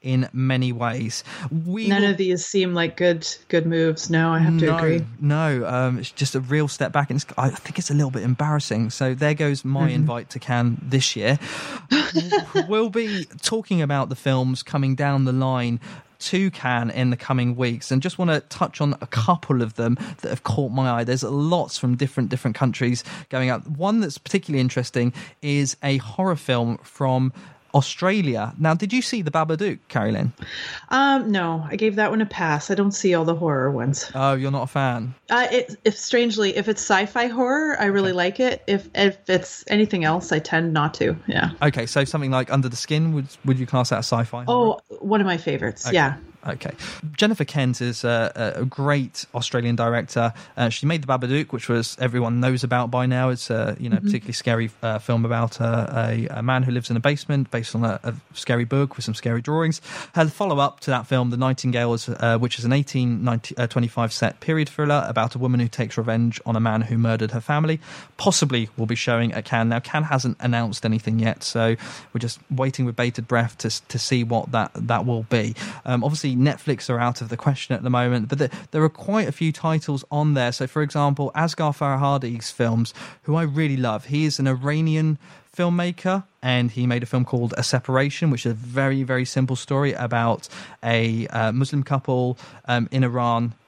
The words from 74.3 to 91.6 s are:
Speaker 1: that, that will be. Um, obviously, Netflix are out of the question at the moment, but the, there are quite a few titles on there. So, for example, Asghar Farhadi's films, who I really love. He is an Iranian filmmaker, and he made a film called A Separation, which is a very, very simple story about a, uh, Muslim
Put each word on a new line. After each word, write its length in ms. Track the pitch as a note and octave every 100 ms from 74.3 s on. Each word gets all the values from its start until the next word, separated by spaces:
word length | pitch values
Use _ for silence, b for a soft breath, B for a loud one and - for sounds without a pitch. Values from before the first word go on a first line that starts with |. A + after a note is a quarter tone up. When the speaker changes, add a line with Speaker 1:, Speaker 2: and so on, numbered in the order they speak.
| A#2 -
Speaker 1:
that, 180 | A#2 G#2
that 300 | - A2+ A#2
will 200 | A2+ A#2
be. 320 | A2 A#2+ G#2+ A2+ B B
Um, 200 | - B2
obviously, 240 | A#2+ D3+ C#3+ B2+
Netflix 500 | C3+ C3+ - C3 -
are 120 | A#2+
out 200 | A#2+ B2
of 100 | A2+
the 60 | A#2
question 380 | - C3+ -
at 80 | B2
the 80 | B2+
moment, 380 | B2 B2 B2 A2+
but 100 | C#3
the, 120 | C3 B B
there 120 | D#3+
are 40 | D#3
quite 380 | - - G#3 D#3+
a 60 |
few 180 | C#3+ D#3+
titles 540 | D3+ E3 D#3+ D3+ C#3 -
on 220 | D3 D3+
there. 180 | C#3+ B2
So, 140 | A#2+ B2+
for 140 | -
example, 500 | D3 D3+ C#3+ C#3 C#3
Asghar 400 | - E3 - D#3 C#3
Farhadi's 760 | C#3+ C3+ C#3+ C#3 B2+ A#2 A#2
films, 420 | - A#2 A2+ A#2 - B B
who 120 | -
I 80 | D#3
really 340 | E3 C#3+ D#3 C3+
love. 260 | B2 G#2+
He 200 | - D3
is 140 | D#3 C#3+
an 80 | C3+
Iranian 720 | B2+ C#3 D3+ D#3+ D#3 D#3 D3+ B B B -
filmmaker, 680 | F3 F3 F3 F3 F#3 G3 F#3+ _
and 280 | B2+ B2 B2
he 160 | A#2 B2
made 160 | A#2+
a 40 | A#2+
film 180 | C3
called 300 | B2+ B2+ A#2+ -
A 60 |
Separation, 680 | A#2+ B2+ - C3 C#3+ - E3
which 160 | B2 A#2+
is 60 |
a 20 |
very, 480 | A2 A#2+ B2 C3+ C3+
very 220 | C3 B2+
simple 320 | B2+ - C3 B2+
story 360 | - C#3 C#3+
about 540 | A#2 B2 A#2 A#2 A2+ - B B B
a, 420 | A#2 A#2 A2+ A2+ A#2
uh, 220 | A#2 A2
Muslim 300 | A#2